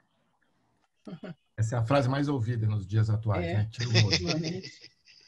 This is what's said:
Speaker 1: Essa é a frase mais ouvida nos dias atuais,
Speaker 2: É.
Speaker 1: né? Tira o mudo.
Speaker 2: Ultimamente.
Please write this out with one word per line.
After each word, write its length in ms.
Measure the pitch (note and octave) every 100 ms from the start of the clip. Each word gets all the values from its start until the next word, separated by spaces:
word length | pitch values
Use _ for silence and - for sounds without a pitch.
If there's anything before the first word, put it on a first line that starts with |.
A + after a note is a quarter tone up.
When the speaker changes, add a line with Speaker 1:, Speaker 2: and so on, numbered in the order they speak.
| _ _ _ _ _ _ _ _ _ _ G#3 F3 F#3 - _ -
Speaker 1:
Essa 200 | A2 B2
é 20 |
a 80 | A2
frase 200 | C#3 B2+
mais 220 | C#3 C#3+
ouvida 380 | C3+ A2+ A2+ G#2+
nos 200 | G#2 F#2
dias 220 | A2 G#2+
atuais, 380 | G#2+ G#2+ G2 E2+
Speaker 2:
É. 80 |
Speaker 1:
né? 140 | G#2 G#2+
Tira 160 | - -
o 40 |
mudo. 180 | F#3 G3+
Speaker 2:
Ultimamente. 840 | D#3+ F3 D#3+ D#3+ F#3 - - - _ _ -